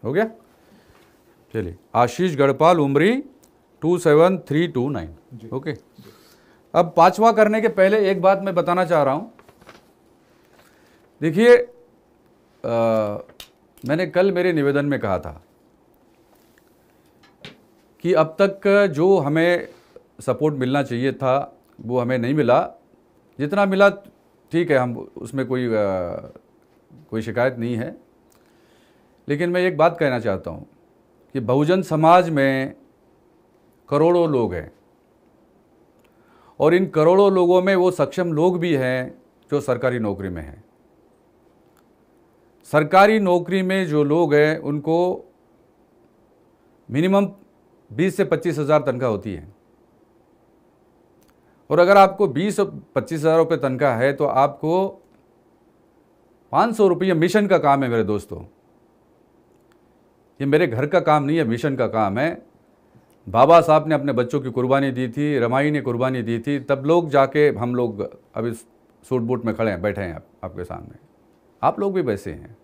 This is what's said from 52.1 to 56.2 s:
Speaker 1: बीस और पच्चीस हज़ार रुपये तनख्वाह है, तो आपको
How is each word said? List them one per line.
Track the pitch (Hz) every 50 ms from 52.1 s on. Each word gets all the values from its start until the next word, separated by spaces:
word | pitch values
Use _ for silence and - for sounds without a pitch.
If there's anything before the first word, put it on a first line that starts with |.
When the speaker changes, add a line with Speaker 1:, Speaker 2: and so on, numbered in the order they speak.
| 190 - 208 180
Speaker 1:
बीस | 123 135 180 208 214 -
और | 202 - - - - _ _
पच्चीस | 135 - - 165 160
हज़ार | 143 160 160 165
रुपये | 165 160 170 151
तनख्वाह | - 135 131 123 147 139 123
है, | 110 123 139 139
तो | 139 151
आपको | 139 113 127 139 143 139 - - 156 165 185 190 190 190 - _ _ _ _ _ _ _ _ _ _ _ _ _ _ _ _ _ _ _ _ _ _ _ _